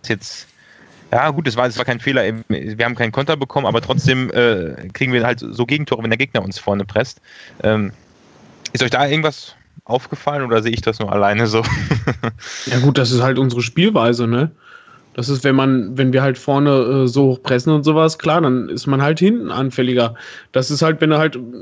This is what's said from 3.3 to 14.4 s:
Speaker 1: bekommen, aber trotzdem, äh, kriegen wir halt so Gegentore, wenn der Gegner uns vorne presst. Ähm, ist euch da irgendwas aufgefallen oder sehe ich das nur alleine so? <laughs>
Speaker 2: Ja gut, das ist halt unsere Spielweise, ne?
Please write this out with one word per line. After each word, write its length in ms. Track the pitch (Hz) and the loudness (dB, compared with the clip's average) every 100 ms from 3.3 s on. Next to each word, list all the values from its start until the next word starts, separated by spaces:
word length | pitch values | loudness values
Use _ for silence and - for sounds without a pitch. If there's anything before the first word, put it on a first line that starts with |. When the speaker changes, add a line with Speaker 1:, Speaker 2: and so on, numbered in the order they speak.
| 151 | -2
Speaker 1:
bekommen, 300 | 135 147 127 | -2 -2 0
aber 140 | 117 | 0
trotzdem, 500 | - 131 - 131 123 | 0 0 2 0 0
äh, 560 | - 120 101 82 62 92 | 2 2 2 -4 -10 -14
kriegen 200 | - 131 | -6 -2
wir 100 | 123 117 | 0 0
halt 140 | 123 | -2
so 260 | 120 110 120 | -6 -4 -2
Gegentore, 360 | 147 147 120 | -2 -2 -4
wenn 60 | 113 | -2
der 80 | 113 | -2
Gegner 240 | 139 120 | -2 -2
uns 160 | 95 - | -4 -6
vorne 280 | - 101 98 | -4 -4 -2
presst. 360 | 107 127 - _ - - - | -2 -4 -8 _ -20 -20 -4
Ähm, 280 | 104 110 101 - _ _ _ - - - - | 0 0 -2 -8 _ _ _ -20 -20 -20 -10
ist 80 | 113 | -4
euch 80 | 123 | 0
da 160 | - 143 | 0 0
irgendwas 480 | 156 156 - - - _ - | 0 -2 -4 -14 -20 _ -20
aufgefallen 600 | - 127 - 139 - 147 | -4 -4 -2 -6 -4 -4
oder 180 | 127 113 | 0 0
sehe 80 | 110 | 0
ich 100 | 113 | -2
das 180 | - 110 | -4 -4
nur 120 | 104 | -2
alleine 360 | 101 101 104 113 | 2 2 2 2
so? 160 | 110 113 | 2 0
<laughs> 60 | - - 113 - 117 117 - - - - | -4 -2 -2 -2 -4 -6 -8 -14 -12 -4
Speaker 2:
Ja 120 | 123 | 2
gut, 180 | 135 131 | 2 2
das 140 | 120 | 2
ist 100 | 123 | 2
halt 160 | 127 127 | 2 2
unsere 220 | 135 120 | 0 0
Spielweise, 640 | 117 156 196 208 117 120 117 | -2 2 2 4 2 2 2
ne? 240 | 117 | 0